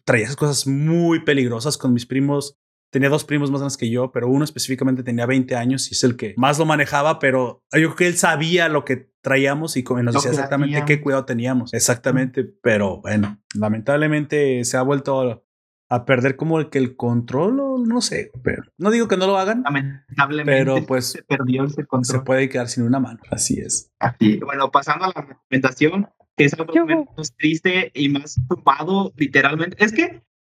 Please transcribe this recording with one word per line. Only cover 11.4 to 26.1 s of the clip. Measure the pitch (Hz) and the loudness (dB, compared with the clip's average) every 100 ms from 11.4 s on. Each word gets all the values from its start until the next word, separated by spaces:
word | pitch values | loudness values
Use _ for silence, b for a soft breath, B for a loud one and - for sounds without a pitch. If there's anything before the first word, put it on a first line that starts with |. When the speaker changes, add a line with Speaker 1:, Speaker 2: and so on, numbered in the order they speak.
| 123 127 117 | -2 -2 -2
Speaker 1:
Exactamente, | 120 - 120 135 127 131 135 | -2 -2 -2 0 -2 -2 -4
pero | 110 - 120 107 98 90 | -6 -2 0 2 0 -4
bueno, | 101 107 101 - - | -4 -2 -2 -6 -12
lamentablemente | 104 107 110 113 147 156 151 143 151 143 123 | -4 -2 -2 0 0 2 0 -2 0 2 0
se | 120 131 | -2 0
ha | |
vuelto | 131 143 139 135 127 110 _ _ _ _ - | 0 0 0 -2 -2 -4 _ _ _ _ -4
a | 127 | -2
perder | 123 127 135 135 | 2 2 2 0
como | 160 160 | -2 -2
el | 151 | 0
que | 135 | 0
el | 127 - | -2 -2
control, | 120 120 120 127 190 269 | -2 -2 -2 -2 0 0
o | 269 262 | -2 -2
no | 233 247 | 0 0
sé, | - - - - | -2 -4 -8 -6
pero | - - - - | -4 -4 -8 -4
no | 190 | 0
digo | 233 226 | 2 2
que | 190 | 2
no | 190 | 2
lo | 196 | 2
hagan, | 190 240 | 0 0
Speaker 2:
Lamentablemente | 254 139 139 - - - 139 151 147 135 | -2 -2 -4 -8 -8 -2 0 0 2 2
Speaker 1:
pero, | 135 131 123 | 4 2 0
pues, | 131 123 | -2 -2
Speaker 2:
se | - | -8
perdió | - 135 123 131 | -4 -2 0 0
ese | 143 147 143 | 0 -4 -4
control. | 127 123 127 | -2 0 -2
Speaker 1:
se | |
puede | 131 131 135 | 0 2 2
quedar | 127 120 | -2 -4
sin | 123 | -2
una | 117 135 | 2 2
mano, | 123 117 - | 0 -6 -8
así | 110 - - | -4 -2 -4
es. | - - - - | -4 -6 -8 -4
Speaker 2:
Así, | - - 214 214 | -2 4 4 4
bueno, | - 139 135 | -2 -2 2
pasando | - - 156 185 | 2 0 -2 -2
a | |
la | 156 | -4
recomendación, | 143 131 - 131 127 - 147 196 202 | -12 -16 -4 0 0 2 2 2 -4